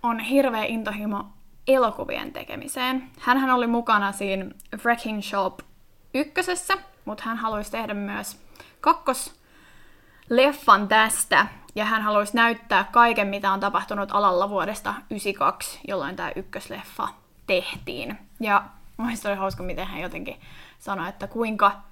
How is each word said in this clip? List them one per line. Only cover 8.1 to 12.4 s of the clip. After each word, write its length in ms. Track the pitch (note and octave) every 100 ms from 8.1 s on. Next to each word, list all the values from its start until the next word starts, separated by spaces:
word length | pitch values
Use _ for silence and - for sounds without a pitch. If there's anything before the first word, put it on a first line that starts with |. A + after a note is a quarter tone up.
| G#3 G3+ - - - - _
kakkosleffan 2000 | D4 E4 - B3+ - - _ - - - - - _ _ - A#3 C4+ C#4+ - G3+ G3+
tästä. 580 | A3 A3 - - F3 G#3 - -
Ja 100 | -
hän 180 | G#3+ A3
haluaisi 340 | G#3+ G#3 G#3
näyttää 480 | A#3+